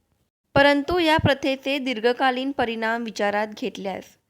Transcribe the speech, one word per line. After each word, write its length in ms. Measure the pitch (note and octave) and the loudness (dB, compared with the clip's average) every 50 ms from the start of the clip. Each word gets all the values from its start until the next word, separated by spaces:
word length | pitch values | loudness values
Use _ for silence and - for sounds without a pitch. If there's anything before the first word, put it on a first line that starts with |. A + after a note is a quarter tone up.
| _ _ _ _ _ _ _ _ _ _ - | _ _ _ _ _ _ _ _ _ _ 2
परंतु 440 | C#4+ C#4 C#4+ C#4+ C#4+ C#4 - E4+ F4+ | 4 6 6 4 2 0 0 0 0
या 180 | E4+ D#4 D4+ | 2 4 4
प्रथेचे 600 | D#4+ - D4+ C#4 C#4 - C#4 C4+ C4 - C#4 C#4 D4 | 4 4 2 2 2 0 -2 -2 -2 -2 -4 -4 -2
दीर्घकालीन 720 | B3+ B3+ B3+ A3 G#3 A#3+ B3 B3 C#4+ C4 B3+ B3 C4 C4+ | -2 -4 -4 0 0 0 0 2 0 0 0 0 -2 -4
परिणाम 520 | C#4 - B3 A3+ A#3 A3+ A3+ A3 A3+ A#3 A#3+ | -2 -2 -2 -2 -2 -2 -2 -2 -2 -4 -4
विचारात 460 | A3+ G3+ - G#3+ G3+ G3+ G#3 G#3+ G#3+ G#3+ - | -6 -4 -2 -2 0 0 0 -2 -4 -6 -8
घेतल्यास 440 | C4+ G3+ F#3+ - F#3 G3 F#3 - - - _ _ _ _ | -8 -8 -8 -8 -8 -8 -8 -10 -12 -16 _ _ _ _